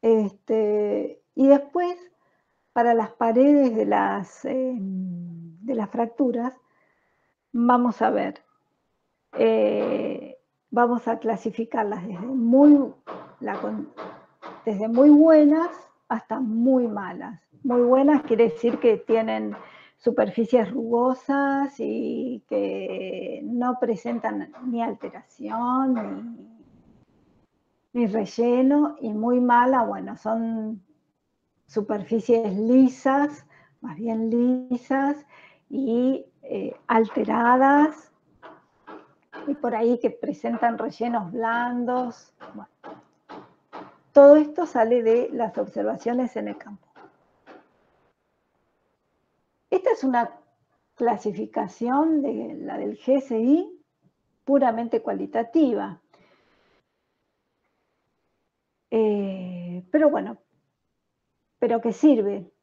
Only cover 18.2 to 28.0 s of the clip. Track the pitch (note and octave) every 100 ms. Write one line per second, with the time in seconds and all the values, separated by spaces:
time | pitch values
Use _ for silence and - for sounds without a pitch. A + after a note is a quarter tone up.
18.2 | - A3 A3+ A3+ A#3 A#3 A#3+ G#3 - A3+
19.2 | A3 A3 G#3+ G3+ - - - _ - A3
20.2 | G#3 F#3 A3+ B3 G3+ B3 A3+ A#3 B3 B3+
21.2 | - C#4 C#4 C#4 C#4 - A3 A3+ A3+ A#3
22.2 | B3+ A#3+ _ G#3 G3 F#3+ F#3+ F#3+ F#3+ F#3
23.2 | F#3+ - - A#3+ B3 B3+ A#3 G#3+ A#3+ A#3
24.2 | A3 G#3 G3+ - B3+ A#3 A3+ G#3 F#3+ F3+
25.2 | - _ G#3 A3 A#3+ B3+ C4+ B3 G3+ F#3+
26.2 | A#3 A#3 G3+ - - _ _ _ _ _
27.2 | _ _ _ _ _ _ _ B3